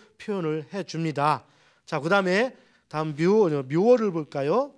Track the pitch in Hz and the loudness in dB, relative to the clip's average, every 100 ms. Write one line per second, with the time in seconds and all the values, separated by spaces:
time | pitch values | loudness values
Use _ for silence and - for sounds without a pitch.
0 | - - - 196 160 156 147 196 175 160 | -14 -16 -8 -6 -4 -6 -6 -10 -8 -6
1 | 165 143 147 135 - _ _ _ - 160 | -4 0 0 0 -4 _ _ _ -6 -4
2 | 147 202 185 185 254 - _ _ _ 151 | 0 2 2 2 0 -4 _ _ _ -6
3 | 156 143 170 214 190 147 131 151 214 247 | -6 0 2 4 4 0 -2 2 4 4
4 | 214 165 151 147 139 202 277 | 2 -4 -6 -4 0 0 -2